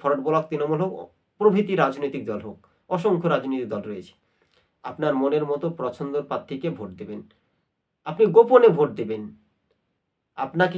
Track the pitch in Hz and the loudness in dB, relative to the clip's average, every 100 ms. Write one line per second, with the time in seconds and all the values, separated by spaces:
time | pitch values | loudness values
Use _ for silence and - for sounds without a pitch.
0 | 139 139 139 160 160 147 147 156 190 - | -2 0 0 0 0 -4 -2 -2 -4 -6
1 | 85 _ _ - 208 190 185 175 135 131 | -16 _ _ 2 2 4 0 2 0 0
2 | 139 135 107 101 107 - _ _ - 180 | -6 -6 -8 -8 -10 -18 _ _ -6 -2
3 | 202 175 170 139 135 131 113 104 107 98 | 0 0 2 0 -2 -6 -6 -8 -8 -12
4 | - _ _ _ _ _ _ _ 127 135 | -14 _ _ _ _ _ _ _ -14 -4
5 | 151 135 135 151 147 143 170 165 123 - | -2 0 0 0 -2 -4 -4 -6 -8 -6
6 | 139 143 - 123 - 135 165 127 98 90 | -6 -6 -6 -8 -8 -8 -8 -8 -12 -14
7 | 104 107 107 _ _ _ _ _ _ _ | -14 -14 -16 _ _ _ _ _ _ _
8 | 156 165 214 208 233 254 226 156 143 110 | -6 2 4 6 8 8 8 6 0 -2
9 | 107 107 107 - _ _ _ _ _ _ | -8 -8 -10 -16 _ _ _ _ _ _
10 | _ _ _ - 131 165 180 | _ _ _ -8 -4 0 0